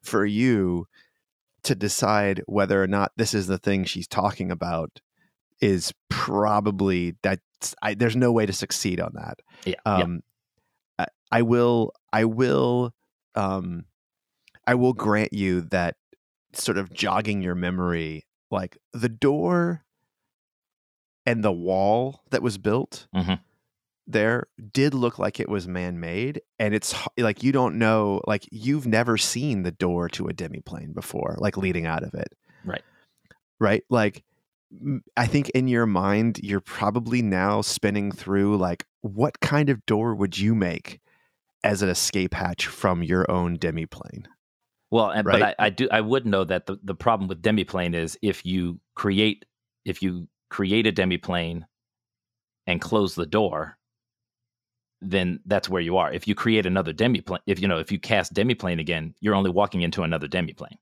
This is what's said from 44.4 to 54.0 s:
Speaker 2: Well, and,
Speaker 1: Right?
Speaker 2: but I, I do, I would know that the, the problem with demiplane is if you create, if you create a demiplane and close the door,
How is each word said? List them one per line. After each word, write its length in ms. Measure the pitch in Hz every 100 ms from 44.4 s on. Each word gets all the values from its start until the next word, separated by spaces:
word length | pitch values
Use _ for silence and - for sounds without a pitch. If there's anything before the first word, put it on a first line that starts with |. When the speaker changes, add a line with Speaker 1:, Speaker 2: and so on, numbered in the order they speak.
| _ _ _ _ _
Speaker 2:
Well, 200 | 113 104
and, 140 | 92 95
Speaker 1:
Right? 140 | 104
Speaker 2:
but 160 | 104 -
I, 80 | 107
I 20 |
do, 180 | 92 131
I 120 | 113
would 240 | 107 135 117
know 180 | 98
that 220 | 90 90 -
the, 120 | 98
the 120 | 98 92
problem 340 | 120 110 92
with 120 | 85
demiplane 540 | 110 107 87 95 87 85
is 220 | 82 -
if 240 | 107 92 87
you 360 | 92 87 85 _ -
create, 500 | 104 98 107 - - _ _ _ -
if 160 | 92
you 260 | 95 87 82 _ _
create 360 | - 95 107 110
a 60 |
demiplane 720 | 98 92 90 - 87 85 85 82 _ _ _ _ _ _ _ _ _ -
and 140 | 87
close 340 | - 110 98 -
the 100 | 80
door, 520 | 107 101 76 76 - _ _